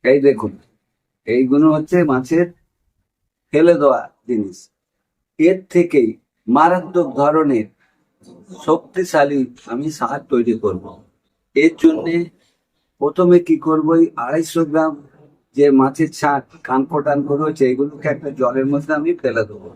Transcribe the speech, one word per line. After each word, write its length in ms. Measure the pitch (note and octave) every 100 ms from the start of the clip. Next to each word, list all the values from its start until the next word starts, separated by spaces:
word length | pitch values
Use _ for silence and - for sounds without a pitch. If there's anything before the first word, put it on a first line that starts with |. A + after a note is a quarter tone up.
এই 140 | B2 C#3
দেখুন, 300 | C#3 A2+ G#2 - _ _ _ _ _ _ -
এইগুলো 400 | B2 B2+ C#3 D#3
হচ্ছে 260 | D#3 D#3 F3+
মাছের 420 | D#3+ C3 B2+ D#3+ F3 _ _ _ _ _ _ _ _ _ _
ফেলে 200 | D3 E3+ D#3
দেওয়া 200 | C#3+ B2+ - _
জিনিস। 320 | A#2 A#2 G2 - - _ _ _ _ _ _ -
এর 180 | D#3+ F#3+ F#3+
থেকেই 400 | F3 E3+ D3 A2 - _ _ A2
মারাত্মক 600 | C3+ E3 F3+ E3+ F3 D3
ধরনের 500 | A#2+ D3 D#3 D3 A#2+ G#2 _ _ _ _ _ _ - _ -
শক্তিশালী 760 | - D#3+ - F#3 F#3 D#3+ C#3+ C#3 B2 - A#2+
আমি 200 | A#2+ D#3
সার 280 | D3+ A#2 C#3+ -
তৈরি 260 | B2 A#2 G#2+
করব। 220 | G#2 F#2 - - _ _ _ _ _
এর 180 | - D#3+ E3
জন্যে 340 | - D#4+ E3+ E3+ F3 _ _ _ _ _ _ _
প্রথমে 360 | C#3+ D#3+ F3+ F3 F3
কি 80 | D#3
করব, 300 | D#3+ D#3 D#3 E3
এই 60 | E3 -
আড়াইশো 440 | A#2+ D#3 D#3+ E3+
গ্রাম 280 | D#3+ D#3 D#3+ C#3+ - _ _ _ _
যে 100 | - C#3+
মাছের 380 | C3+ C3+ C3+ D3+ -
ছাঁট, 260 | D3+ C#3 - _
কানকো 340 | - C3 C3+ D3+
টানকো 320 | D3 C#3+ C3+ C#3+
রয়েছে, 220 | D#3 D3+ C3
এগুলোকে 360 | B2+ C#3+ - D#3
একটা 200 | C#3+ C#3+ C3+
জলের 280 | B2 C3 C3+
মধ্যে 200 | C#3+ D3
আমি 180 | D3+ D#3+ F3
ফেলে 220 | B2+ A2 G#2
দেবো। 200 | G#2 -